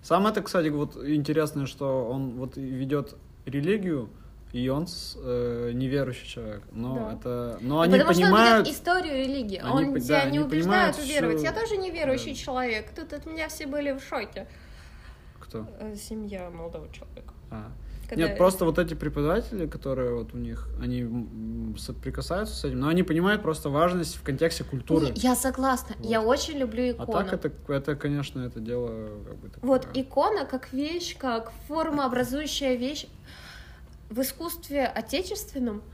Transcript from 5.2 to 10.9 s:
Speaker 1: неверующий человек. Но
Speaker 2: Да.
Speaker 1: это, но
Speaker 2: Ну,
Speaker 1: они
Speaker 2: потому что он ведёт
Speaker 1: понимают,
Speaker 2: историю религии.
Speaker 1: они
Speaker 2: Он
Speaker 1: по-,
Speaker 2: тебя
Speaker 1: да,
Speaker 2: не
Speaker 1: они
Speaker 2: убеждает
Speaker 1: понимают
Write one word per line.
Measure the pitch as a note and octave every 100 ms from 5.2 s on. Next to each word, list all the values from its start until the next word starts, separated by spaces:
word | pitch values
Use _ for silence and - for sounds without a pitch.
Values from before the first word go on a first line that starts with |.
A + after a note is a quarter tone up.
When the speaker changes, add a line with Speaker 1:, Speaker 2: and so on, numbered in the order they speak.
| C3+ B2 A#2+ A#2 A#2+
Speaker 1:
неверующий | A#2+ C3 C#3 C3 B2 -
человек. | - A2 G#2 -
Но | - A#2+ A#3
Speaker 2:
Да. | A3
Speaker 1:
это, | A3+ B2+ B2 A#2+ G#2+
но | A#2+ D3+
Speaker 2:
Ну, |
Speaker 1:
они | E3+
Speaker 2:
потому | B3+ D4+
что | F3
он | G3+
ведёт | G3+
Speaker 1:
понимают, | A#3 A3+ A#3+
Speaker 2:
историю | D4 - F#4 F4 C4+
религии. | C4 C#4 A3 F#3+
Speaker 1:
они | - C4 C#4
Speaker 2:
Он |
Speaker 1:
по-, | C#4
Speaker 2:
тебя | A#3+ D3+
Speaker 1:
да, | C#4
Speaker 2:
не |
Speaker 1:
они | D4
Speaker 2:
убеждает | D4 D#3 F3
Speaker 1:
понимают | - F4